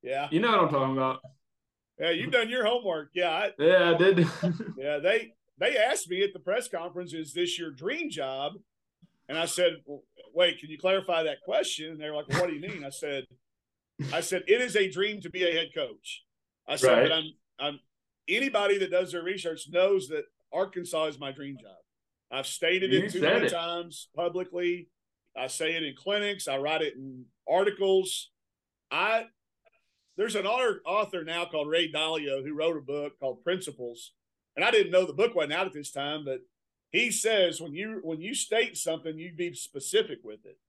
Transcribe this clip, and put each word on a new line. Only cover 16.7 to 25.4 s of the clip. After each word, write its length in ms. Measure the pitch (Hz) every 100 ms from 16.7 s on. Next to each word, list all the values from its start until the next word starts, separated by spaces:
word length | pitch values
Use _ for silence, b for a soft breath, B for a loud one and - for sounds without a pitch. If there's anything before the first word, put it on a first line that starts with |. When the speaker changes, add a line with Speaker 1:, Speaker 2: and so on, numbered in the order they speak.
| 147
Speaker 1:
said, 140 | 131 117
Speaker 2:
Right. 60 | 160
Speaker 1:
"But 20 |
I'm, 80 | 160 156 - _ -
I'm, 200 | 143 143 _ _ _ _ -
anybody 520 | 208 269 208 202 202
that 100 | 185
does 200 | 180 180
their 120 | 170
research 440 | 170 202 170 156 143
knows 380 | 170 190 196 131
that 160 | 151 - _ _
Arkansas 540 | 160 190 180 175 160
is 140 | 156 139
my 120 | 139
dream 260 | 135 139 131
job. 160 | 104 87 _ _ _ _ _
I've 160 | 131 135
stated 440 | - 170 185 185
Speaker 2:
You 100 | 190
Speaker 1:
it 100 | 196
too 80 | 170
Speaker 2:
said 140 | 151
Speaker 1:
many 120 | 208
Speaker 2:
it. 40 | -
Speaker 1:
times 580 | 170 170 170 170 - -
publicly. 720 | 156 175 175 185 175 175 175 165 _ _ _ _
I 80 | -